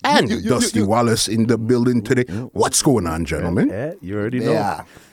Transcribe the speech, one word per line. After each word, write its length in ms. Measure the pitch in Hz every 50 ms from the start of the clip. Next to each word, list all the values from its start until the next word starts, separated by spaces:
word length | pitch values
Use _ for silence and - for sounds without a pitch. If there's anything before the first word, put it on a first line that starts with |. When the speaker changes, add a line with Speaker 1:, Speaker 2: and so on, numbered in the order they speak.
| -
Speaker 1:
and 240 | 254 294 277 160 107
Speaker 2:
You, 80 | -
you, 60 | 117 -
you, 60 | 226
Speaker 1:
Dusty 300 | 127 120 123 - - 107
Speaker 2:
you 80 | 107
Speaker 1:
Wallace 400 | 98 110 117 123 117 110 110 -
in 200 | 98 104 113 113
the 100 | 113 117
building 440 | 113 113 113 127 120 120 127 123 120
today. 220 | 104 113 135 123 123 123 85 110 127 - -
What's 280 | 92 - - - -
going 240 | - 156 131 107 90
on, 200 | 82 80 82 85
gentlemen? 420 | 78 80 - 90 85 87 113 -
Speaker 3:
Yeah, 280 | - 90 101 131 156 175 -
you 180 | - 87 101
already 220 | 104 101 117 123 123
know. 140 | 113 - -
Speaker 2:
Yeah. 320 | 110 104 98 80 73 - - - - - -